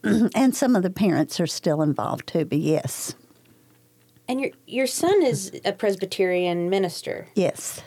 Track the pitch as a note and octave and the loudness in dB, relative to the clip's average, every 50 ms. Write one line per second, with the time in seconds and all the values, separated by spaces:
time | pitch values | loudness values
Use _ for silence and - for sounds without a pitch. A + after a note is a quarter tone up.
0 | - G#3+ G#3 A3 A#3 - - A3 C4+ C4 B3 - C#4+ B3+ B3 G3 F3+ F3+ F#3+ - | 0 0 2 4 2 2 2 2 2 2 2 2 2 2 4 2 2 0 0 2
1 | A3 F#3+ D3+ C#3 D3+ - - - E3+ C#3+ - - - F3 D3 D#3 D#3 D3+ C3 - | 2 2 4 2 0 0 0 -2 -2 -2 -4 -2 0 0 2 2 2 2 2 0
2 | G#2+ - - B2 - - - E3+ D3+ - C#3+ D3+ D3 D3+ D#3 - - B2+ - - | -2 -2 -4 -6 -6 -4 -2 -2 -2 0 0 0 2 2 0 0 0 -4 -8 -8
3 | - - - - _ _ _ _ _ _ _ _ _ _ _ _ _ _ _ _ | -10 -10 -12 -14 _ _ _ _ _ _ _ _ _ _ _ _ _ _ _ _
4 | _ _ _ _ _ - B3+ C4+ C#4 - - _ _ - - B3+ C4+ C4 - - | _ _ _ _ _ -6 -4 -4 -4 -4 -6 _ _ -6 -2 -2 0 0 0 0
5 | E4 F4 G#4 G4+ D#4+ B3 - G3 F#3+ - - - - G3+ G3 - A#3 G3+ G3 - | 2 4 4 4 4 4 2 -2 -4 -10 -12 -4 -4 -4 -2 0 0 0 0 0
6 | G3 F#3+ - - F#3 F#3 F3+ F3+ F3+ F3 F3 F3 E3+ F3+ F#3+ G3 F#3+ F3 - - | -4 -6 -2 0 0 2 2 2 2 0 0 0 0 0 2 0 0 0 -4 -6
7 | - - - - - - _ G#3 F3 - - - - - - - - | -8 -8 -8 -8 -10 -4 _ 0 0 0 -2 -4 -10 -12 -12 -12 -16